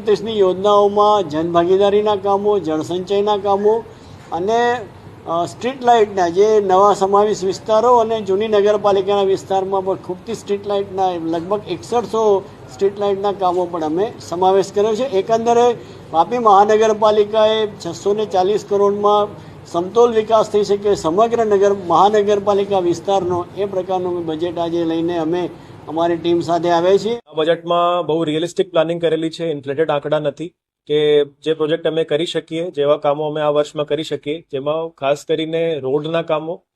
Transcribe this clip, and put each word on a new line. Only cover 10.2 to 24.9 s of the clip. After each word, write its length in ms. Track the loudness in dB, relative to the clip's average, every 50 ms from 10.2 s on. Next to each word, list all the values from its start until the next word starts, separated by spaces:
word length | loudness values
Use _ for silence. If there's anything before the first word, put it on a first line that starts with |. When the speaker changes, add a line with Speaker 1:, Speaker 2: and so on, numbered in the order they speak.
| -10 -10 -12
Speaker 1:
સ્ટ્રીટ 340 | -10 -6 -6 -6 -6 -4 -4
લાઇટના 440 | -4 -4 -4 -6 -4 -2 -2 -2
લગભગ 500 | -2 -4 -4 -4 -4 -6 -4 -4 -6 -6 -6 -8
એકસઠસો 760 | -10 -10 -8 -4 -4 -4 -2 -2 -2 0 2 2 2 2 0 -6 -14 -20 -20 -20 -6
સ્ટ્રીટ 260 | -2 -2 -2 -2 -2
લાઇટના 320 | -2 -2 -2 -2 -2 -4
કામો 340 | -2 -2 -2 -2 0 -2 -2
પણ 180 | -4 -4 -4 -4
અમે 300 | -2 -2 -2 -2 -4 -6 -10
સમાવેશ 520 | -12 -10 -4 0 2 2 4 2 2 0
કર્યો 240 | 0 0 0 0 0
છે. 80 | -2 -2
એકંદરે 720 | -2 -2 -2 0 0 0 0 2 2 4 4 4 2 2 -2 -6 -16 -20 -20 -12 -2
વાપી 260 | 0 0 0 0 0 2
મહાનગરપાલિકાએ 1300 | 4 6 6 6 6 6 4 4 4 2 2 2 2 2 4 4 2 2 2 2 2 2 2 0 -2 -4
છસો 460 | -6 -8 -10 -10 -10 -4 -2 -2 0
ને 120 | 0 -2
ચાલીસ 400 | -2 0 0 2 2 0 -2 -2 -2
કરોડમાં 580 | 0 2 2 2 2 2 2 2 2 2 0 -2 -6 -12 -18 -20 -20 -20 -14
સમતોલ 480 | -8 -6 -6 -4 0 2 4 4 4 4
વિકાસ 360 | 0 0 2 2 2 2 2
થઈ 140 | 0 0 0
શકે, 320 | 0 0 0 0 0 0
સમગ્ર 500 | 0 0 0 2 2 2 2 2 0 0
નગર, 280 | 2 2 4 4 2 2
મહાનગરપાલિકા 1040 | 0 0 2 4 4 4 4 4 2 2 2 0 0 2 0 0 0 0 0 0 0
વિસ્તારનો, 680 | 0 0 -2 -2 -2 -2 0 0 0 -2 -2 -4 -6 -6 -6 -6
એ 80 | -6
પ્રકારનું 600 | -4 -4 -4 -4 -4 -4 -4 -2 -4 -4 -4 -6
બજેટ 320 | -6 -6 -4 -4 -4 -4 -4
આજે 280 | -4 -2 -2 -2 -2
લઈને 320 | -2